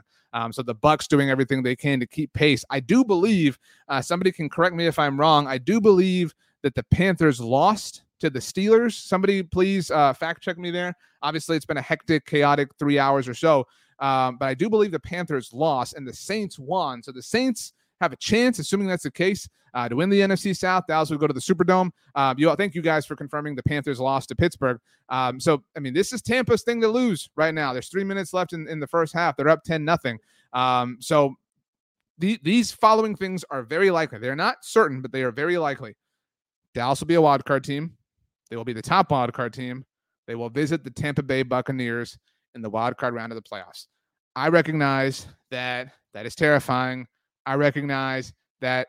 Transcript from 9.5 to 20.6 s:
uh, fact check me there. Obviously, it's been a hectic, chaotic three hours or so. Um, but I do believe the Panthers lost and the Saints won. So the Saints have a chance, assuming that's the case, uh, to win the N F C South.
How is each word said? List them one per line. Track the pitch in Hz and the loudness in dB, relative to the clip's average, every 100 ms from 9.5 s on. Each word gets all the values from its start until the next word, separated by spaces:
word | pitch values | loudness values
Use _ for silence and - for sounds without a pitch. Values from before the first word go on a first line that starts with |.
| 180 190 196 165 | 0 2 0 0
uh, | 156 143 | 2 4
fact | 131 160 170 | 2 -6 -6
check | - 170 | -8 -8
me | 180 | -6
there. | 175 180 175 _ _ | -6 -6 -8 _ _
Obviously, | 143 156 - 160 | -6 -4 -2 -2
it's | - | -2
been | 147 | -6
a | |
hectic, | 123 160 - 156 - | -4 -4 0 -2 0
chaotic | 151 143 143 143 - | 2 4 4 0 -2
three | 143 143 | 0 2
hours | 139 139 127 | 2 2 -2
or | |
so. | 120 160 147 123 _ _ _ | 0 2 4 0 _ _ _
Um, | 139 131 127 123 | -2 0 0 -2
but | 135 | -4
I | |
do | 131 208 | -2 0
believe | 214 208 | 2 0
the | 160 | -2
Panthers | - 175 170 143 120 | -8 -8 -6 -6 -6
lost | 120 160 135 123 165 | -2 0 0 -4 -8
and | 131 | -14
the | |
Saints | - - 214 202 - | -14 -8 -6 -6 -10
won. | 135 185 151 123 | -6 -4 -4 -8
So | 120 | -14
the | 127 | -18
Saints | - 226 262 226 - - _ _ | -4 0 0 -2 -10 -18 _ _
have | 175 | -4
a | 165 | -4
chance, | - 214 247 233 | 0 2 2 0
assuming | 156 196 196 | -2 -2 -2
that's | 180 | -4
the | 143 | -6
case, | - 180 202 - _ _ | -2 0 -2 -6 _ _
uh, | 123 120 | -6 -4
to | 120 | 0
win | 180 | 4
the | 202 | 4
N | 196 | 4
F | 190 | 2
C | 202 | 0
South. | 185 | -2